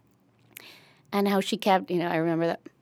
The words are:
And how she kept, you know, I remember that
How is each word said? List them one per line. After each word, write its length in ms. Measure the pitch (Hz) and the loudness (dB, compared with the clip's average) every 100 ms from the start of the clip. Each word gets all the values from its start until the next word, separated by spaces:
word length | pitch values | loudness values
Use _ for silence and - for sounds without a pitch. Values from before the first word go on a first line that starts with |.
| _ _ _ _ _ - - - - _ _ | _ _ _ _ _ -20 -20 -20 -20 _ _
And 160 | 202 202 | 0 2
how 140 | 196 | 0
she 160 | - 208 | 0 -2
kept, 340 | 208 190 190 | 2 2 2
you 80 | 175 | -2
know, 80 | 175 | 0
I 80 | 165 | 0
remember 320 | 165 165 165 | 0 0 -2
that 140 | - - _ | -4 -10 _